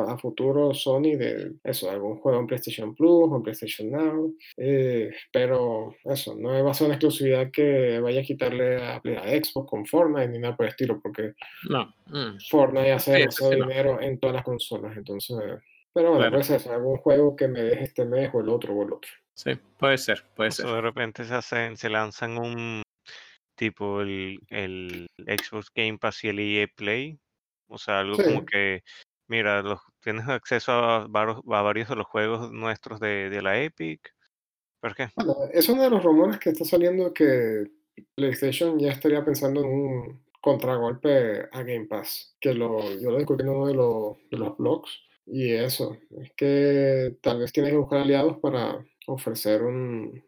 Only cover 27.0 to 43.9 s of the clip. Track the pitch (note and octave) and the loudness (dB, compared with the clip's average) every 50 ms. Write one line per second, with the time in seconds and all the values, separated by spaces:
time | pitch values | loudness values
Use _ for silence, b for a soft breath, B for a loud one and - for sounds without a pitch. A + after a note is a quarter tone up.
27 | C#3 D#3 D#3+ - _ _ _ _ _ _ _ _ _ _ A2+ A2 - - G#2 G2 | -4 -8 -12 -18 _ _ _ _ _ _ _ _ _ _ -18 -12 -4 -2 0 0
28 | G2 G2 G#2 G#2 G3+ D#3+ C#3 B2+ F#2+ - G#2 G2+ G2+ G2 F#2+ F#2 _ B B B | 0 0 0 2 2 2 2 0 -2 -2 0 0 0 0 -2 -4 _ B B B
29 | B B _ _ _ - A2+ A#2 G#2+ G#2 G2+ G2+ G2 G2+ G2+ - _ _ _ _ | B B _ _ _ -4 -2 0 2 2 2 0 0 -2 -4 -6 _ _ _ _
30 | - A2 G#2+ A2+ A2 C3 C3+ A#2+ - - C3 A2+ - - B2 A#2+ A#2+ A#2 A#2 A2 | -8 -6 -6 -6 -4 -4 -4 -4 -2 -2 -2 -2 0 0 2 2 4 2 2 0
31 | G#2+ G#2 G#2+ G#2+ G#2+ A2 A2 A#2+ - A#2 A2+ G#2 G#2 G#2 G#2 A2 A2+ G#2+ C3 A2 | 0 -2 0 0 0 0 -2 -6 -6 -2 0 2 2 2 0 0 -2 -4 -4 -6
32 | G2 - - G#2+ G#2+ A2 A2+ A2 A#2+ A#2 A2+ A2 A2 A2+ A2 - - - A2+ G#2 | -6 -4 -2 -2 0 0 -2 -4 -6 -8 -10 -6 -4 -4 -6 -6 -8 -14 -10 -6
33 | A2 G#2+ G#2 G2+ G2 F#2+ G2+ G2+ G2 G2 G2 A2+ D3 D#3 _ - - - - - | -4 -2 -2 -2 -4 -4 -4 -4 -2 0 0 0 -2 -4 _ -8 -10 -10 -10 -12
34 | _ - _ _ _ _ _ _ _ _ _ _ _ _ _ _ - A#2 - - | _ -20 _ _ _ _ _ _ _ _ _ _ _ _ _ _ -10 -10 -6 -6
35 | C3 A#2+ - - - - C3+ C#3 C#3 - - E3+ E3 - A#3+ C4+ C4 B3+ A#3 F#3+ | -10 -8 -6 -6 -2 -2 -2 -2 -2 0 2 2 4 4 4 4 4 4 4 4
36 | F3 E3+ D#3 D#3 F3 G#3 G#3 - - F3 D#3 - E3 - - F3 F3 F3 F#3 F#3 | 4 6 6 6 6 4 2 -2 -2 -2 -2 -2 -2 2 2 4 4 4 2 0
37 | F3+ F3 E3+ - D#3+ C#3 C3 B2 A#2 A2 A2 G#2+ G#2 G#2 _ _ _ _ _ - | -2 -2 2 2 4 4 4 2 2 0 -2 -2 -4 -6 _ _ _ _ _ -20
38 | - _ - - C#3 C3+ B2 - C#3 C3+ B2 - E3+ E3+ D#3+ D3+ C#3+ C#3+ C3+ C#3 | -20 _ -6 -2 -2 -2 0 0 -2 -2 0 0 0 0 2 2 0 0 -2 0
39 | - D#3 D3+ D3 D3 D3+ C#3 - C#3+ C3+ C#3 D3 C#3 C3 C3 C#3 C#3+ C3+ C3 B2 | 0 2 2 2 2 0 0 0 0 0 0 0 0 0 0 0 -2 -2 -4 -4
40 | A#2+ - - - _ _ _ - - D3 C#3 - C3+ B2+ B2+ A#2+ A#2 A#2 A#2+ B2 | -6 -8 -14 -18 _ _ _ -2 0 2 2 2 2 0 0 0 -2 -2 -4 -2
41 | - D3 C#3+ C3+ A#2+ A2 G#2 G#2 - - - C3 B2 B2 B2 A2+ A2 G#2+ A2 G#2 | 2 4 4 4 4 2 0 -4 -6 -8 -10 -10 -8 -6 -6 -6 -6 -6 -8 -8
42 | F2+ - - - - _ _ - - C#3 B2+ A#2 A#2+ A#2 A2+ A2 G#2 G2+ G2 G2 | -6 -8 -10 -10 -12 _ _ -4 -2 0 0 0 0 -2 -2 -2 -4 -4 -6 -4
43 | A#2 B2 A#2 C#3 D3 D3 C#3 B2+ C3 C3+ C3+ C#3 C#3 C#3 C3+ C3 B2 A#2+ | -2 0 0 0 0 0 0 0 0 0 0 0 0 0 2 4 4 2